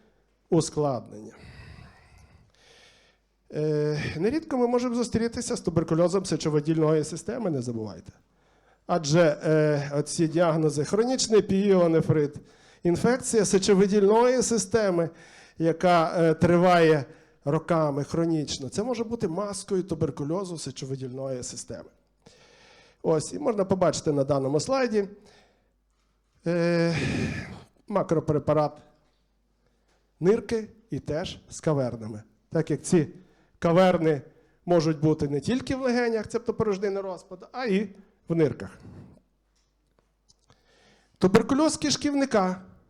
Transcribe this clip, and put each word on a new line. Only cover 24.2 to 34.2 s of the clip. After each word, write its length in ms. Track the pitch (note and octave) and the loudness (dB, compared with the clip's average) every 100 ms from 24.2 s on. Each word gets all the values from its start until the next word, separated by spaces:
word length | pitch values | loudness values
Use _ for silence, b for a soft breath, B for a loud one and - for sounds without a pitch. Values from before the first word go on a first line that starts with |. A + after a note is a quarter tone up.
даному 360 | C3+ C#3 C3 D3 | 0 0 0 -2
слайді, 480 | C#3+ C4+ B3+ G#3+ G3 G3 b b b b b _ _ _ _ _ _ _ - | 0 -2 0 0 -4 -8 b b b b b _ _ _ _ _ _ _ -4
е, 500 | F3 E3+ E3+ E3+ E3 B B B B B B B _ - | 0 0 2 0 0 B B B B B B B _ -6
макропрепарат 920 | G3+ D#3 D#3+ D3+ D3 - D3+ D3+ - - _ _ _ _ _ _ _ _ _ _ _ _ - | -4 0 0 0 -2 2 2 0 -4 -20 _ _ _ _ _ _ _ _ _ _ _ _ -4
нирки 480 | E3 A#3 - A3+ G#3+ - - | 2 2 0 -6 -6 -16 -10
і 80 | C3+ | -10
теж 420 | - D3+ F#3 - - | -6 -6 -6 -12 -18
з 120 | - | -6
кавернами. 640 | - D3 B2 A#2 G#2+ G#2 - _ _ | -2 0 -2 -4 -12 -14 -16 _ _
Так 200 | E3 D#3 | -4 -2
як 120 | D3+ | -4
ці 260 | - F3+ C#3+ - B B B B | 0 0 0 -6 B B B B
каверни 640 | E3+ E3+ F#3 F3 D#3+ D3 | 2 4 6 4 2 0